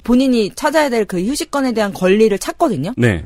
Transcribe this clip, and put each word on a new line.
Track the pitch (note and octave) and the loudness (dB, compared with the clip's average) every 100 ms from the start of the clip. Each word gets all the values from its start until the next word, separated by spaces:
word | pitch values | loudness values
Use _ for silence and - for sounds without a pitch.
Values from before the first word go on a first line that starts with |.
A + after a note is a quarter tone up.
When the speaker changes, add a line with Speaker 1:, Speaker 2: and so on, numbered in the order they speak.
Speaker 1:
본인이 | - B3 C4+ A#3+ G3 - | 0 2 2 0 -2 -2
찾아야 | C#4+ D#4 C#4+ | -2 0 0
될 | A#3 G#3 | 0 -2
그 | F3+ | -2
휴식권에 | F#3+ D4 E4 C#4 C4 | -4 -4 -4 -4 -2
대한 | A3+ G3+ | -2 -2
권리를 | D#3 F#3 G#3 A3 G3 | 0 2 4 4 2
찾거든요. | - - E4 F3 D#3 B3 | -4 -2 0 0 -4 0
Speaker 2:
네. | A#2+ F2+ | 2 2